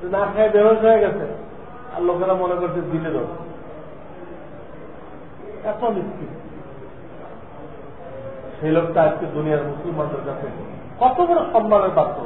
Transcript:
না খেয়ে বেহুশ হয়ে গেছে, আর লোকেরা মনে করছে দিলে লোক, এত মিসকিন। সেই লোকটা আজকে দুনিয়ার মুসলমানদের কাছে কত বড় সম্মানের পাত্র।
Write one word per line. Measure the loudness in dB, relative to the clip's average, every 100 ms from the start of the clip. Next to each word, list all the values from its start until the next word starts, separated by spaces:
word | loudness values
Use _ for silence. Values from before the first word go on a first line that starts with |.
না | -2 0 0 4
খেয়ে | 6
বেহুশ | 8 8 8
হয়ে | 8 8
গেছে, | 6 2 -4 -6 -12 -14 -14 -14 -10 0
আর |
লোকেরা | 2 2 2
মনে | 2 2 0
করছে | 0 -2
দিলে | -2 -2 -2
লোক, | -2 -4 -8 -12 -14 -14 -14 -16 -16 -16 -16 -14 -14 -14 -16 -16 -14 -14 -16 -16 -16 -16 -16 -14 -8 -6
এত | -2
মিসকিন। | 0 -2 -4 -8 -10 -12 -14 -14 -14 -14 -16 -16 -16 -16 -16 -16 -16 -16 -16 -14 -16 -14 -14 -12 -12 -12 -12
সেই | -6 2
লোকটা | 2 4 6
আজকে | 4 4 -4
দুনিয়ার | -2 0 0
মুসলমানদের | 0 -4 -6 -2 -2 -2 -6
কাছে | -6 -8 -10 -12 -12 -14 2
কত | 4 4
বড় | 4 4 4
সম্মানের | 2 6 6 6 4
পাত্র। | 2 0